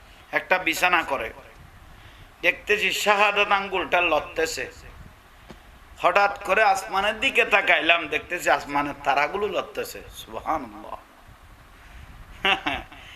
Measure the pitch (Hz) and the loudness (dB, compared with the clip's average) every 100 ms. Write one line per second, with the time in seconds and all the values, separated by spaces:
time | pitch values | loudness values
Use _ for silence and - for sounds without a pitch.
0 | - - - 151 - 185 165 151 180 175 | -20 -20 -6 -4 2 2 2 0 2 2
1 | - 131 113 - - - - - - - | 2 -4 -4 -10 -20 -20 -20 -20 -20 -20
2 | - - - - 175 180 - 208 185 - | -20 -20 -20 -2 -2 -2 -2 0 0 0
3 | 202 202 208 202 202 202 196 185 147 180 | 2 4 4 2 2 0 0 -4 0 2
4 | 175 151 - - 160 - 113 - - - | 2 0 0 -4 -4 -4 -10 -12 -20 -20
5 | - - - - - - - - - - | -20 -20 -20 -20 -20 -20 -20 -20 -20 0
6 | 165 185 196 - 196 190 214 190 220 190 | 2 4 2 0 -2 2 4 2 -2 -2
7 | 202 220 254 226 220 202 190 165 156 170 | -2 0 0 2 2 2 4 2 4 2
8 | 151 151 - 175 170 143 135 143 143 135 | 2 -6 -6 -4 0 0 0 -2 -2 -4
9 | 143 135 147 190 208 165 - - 113 101 | 0 2 0 -2 -4 -4 -6 -8 -10 -10
10 | 92 - - 110 117 156 123 156 - - | -16 -18 -14 -10 -4 -6 -6 -14 -14 -16
11 | - - - - - - - - - - | -18 -20 -20 -20 -20 -20 -20 -20 -20 -20
12 | - - - - 196 190 147 131 - - | -20 -20 -20 -6 -2 -2 -4 -8 -10 -20
13 | - | -20